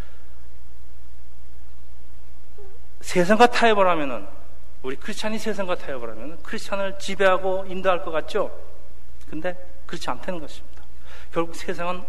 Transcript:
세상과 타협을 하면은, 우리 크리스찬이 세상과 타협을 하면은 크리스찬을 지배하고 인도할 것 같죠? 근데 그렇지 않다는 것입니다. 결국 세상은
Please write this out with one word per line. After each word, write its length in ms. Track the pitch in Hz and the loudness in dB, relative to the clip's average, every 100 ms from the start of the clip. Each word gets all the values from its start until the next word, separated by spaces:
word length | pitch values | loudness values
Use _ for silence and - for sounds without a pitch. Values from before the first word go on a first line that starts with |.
| - - - - - - - - - - - - - - - - - - - - - - - - - - - - - - | 0 0 0 0 0 0 0 0 0 0 0 0 0 0 0 0 0 0 0 0 0 0 0 0 0 0 0 0 0 0
세상과 460 | - 185 175 214 240 | 0 2 2 6 4
타협을 420 | - 226 208 185 | 4 2 4 4
하면은, 380 | 165 139 117 101 - - - - - | 2 0 0 0 0 0 0 0 0
우리 140 | 131 139 | -2 -2
크리스찬이 420 | - 202 220 214 | -2 -2 -2 -2
세상과 380 | 220 196 180 175 | 0 0 0 -2
타협을 340 | - 131 117 | -2 -2 -2
하면은 320 | 110 131 160 | -2 -2 -2
크리스찬을 560 | - 220 - 196 196 180 | -2 -2 0 0 0 -2
지배하고 680 | - 196 190 185 190 190 196 | -2 2 2 4 2 0 -2
인도할 340 | 185 190 175 | 0 0 0
것 80 | 175 | 0
같죠? 400 | 156 - 208 143 - - - - - - - - | -2 0 0 0 0 0 0 0 0 0 0 0
근데 260 | 156 175 175 - - - | -2 -2 0 0 0 0
그렇지 240 | 170 - | 0 0
않다는 300 | 123 - 180 | 0 -2 -2
것입니다. 420 | 139 - - - - - - - - | -2 0 0 0 0 0 0 0 0
결국 220 | 170 170 | 0 0
세상은 500 | 165 - 170 175 180 | 0 0 0 0 0